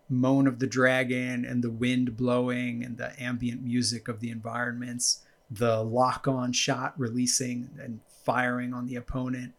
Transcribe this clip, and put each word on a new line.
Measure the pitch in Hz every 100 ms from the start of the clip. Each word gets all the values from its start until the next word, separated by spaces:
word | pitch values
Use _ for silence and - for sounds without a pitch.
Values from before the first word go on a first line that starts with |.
| -
moan | 127 127 139 135
of | 120
the | 123
dragon | 123 127 131 123 127 127 123 123
and | 123
the | 120
wind | 113 123 127 123 110
blowing | 123 123 123 123 123 117
and | 123 117
the | 120 -
ambient | 123 120 120 127
music | 127 123 110 117 -
of | 110
the | 117
environments, | 113 113 117 120 120 123 120 - - - _ -
the | 110 120 110
lock-on | 110 120 127 - 143 131 123
shot | 123 - 127 139 -
releasing | 120 123 123 - 127 123 123 143
and | 123 110 _ - -
firing | 120 123 123 123
on | 123 123
the | 123
opponent. | - 131 127 127 123